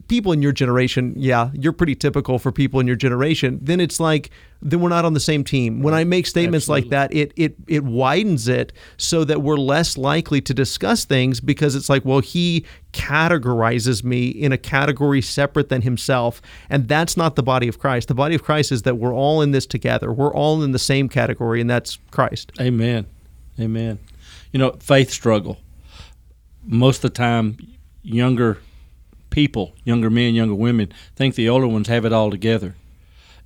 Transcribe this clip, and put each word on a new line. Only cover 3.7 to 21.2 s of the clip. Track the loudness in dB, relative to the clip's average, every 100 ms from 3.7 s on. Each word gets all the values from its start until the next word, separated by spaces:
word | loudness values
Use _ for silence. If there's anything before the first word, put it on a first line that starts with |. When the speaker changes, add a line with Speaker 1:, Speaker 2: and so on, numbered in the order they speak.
| 0
Speaker 1:
it's | 0 0
like, | 0 0 -2 -18 -20 -10
then | -2 0
we're | 2
not | 2 2
on |
the | 0
same | 0 -2
team. | 0 0 0 0
When | 0
I | 2
make | 2 0 0
statements | 0 0 0 0
like | 0 0
Speaker 2:
Absolutely. | 0 0 0
Speaker 1:
that, | -2 0
it, |
it, | -2 -4 -4
it | -2
widens | -2 0 2 2 2 0 0
it | -2 -2 -10 -20 -8
so | -2 0
that | 2 0
we're | 0 0
less | 2 2 0 -2
likely | 0 0 0 -2
to | 0
discuss | -2 -2 -2 0 0 0
things, | 0 0 -2
because | -2 0 0 0
it's | 0
like, | 0
"Well, | 2 0
he | 0 -2 0 -2 -4 -14 -16
categorizes | -10 -2 0 2 2 0 0 2 0 0 -2
me | -2 -2 -2
in | -2 0
a | -2
category | 0 0 0 0 2 2
separate | 0 -2 0 0 0
than | 0
himself." | -2 -2 0 0 0 -6 -14 -20 -4
And | -2 0
that's | 0 0 0
not | 0 0
the |
body | 2 2 0
of | -2
Christ. | -2 -2 -2
The | -2
body | 0 0
of |
Christ | 0 0 0
is | 0
that | 0 0
we're | -2
all | 0 2 2
in | 2
this | 0 -2
together. | -4 -2 -2 -2
We're | 0 0
all | 0 0 0
in | 0
the | -2
same | 0 0 0
category, | 0